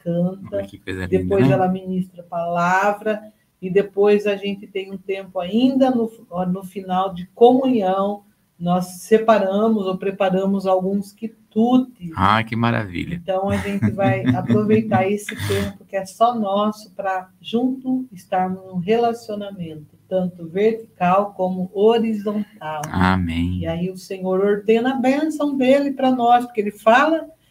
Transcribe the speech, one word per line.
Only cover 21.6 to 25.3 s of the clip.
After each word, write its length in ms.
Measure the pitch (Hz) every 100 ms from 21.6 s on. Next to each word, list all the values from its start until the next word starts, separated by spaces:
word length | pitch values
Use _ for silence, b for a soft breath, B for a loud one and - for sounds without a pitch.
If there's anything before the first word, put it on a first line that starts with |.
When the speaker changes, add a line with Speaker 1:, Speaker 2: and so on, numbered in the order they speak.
| 185
Speaker 1:
horizontal. 1120 | 196 220 233 226 208 208 208 - - 156 151 151
Speaker 2:
Amém. 720 | 92 92 95 85 82 87 90
Speaker 1:
E 40 | 165
aí 240 | 170 185
o 80 | 185
Senhor 420 | - 190 185 185
ordena 520 | 202 202 220 226 254
a 80 | 254
bênção 580 | 254 285 311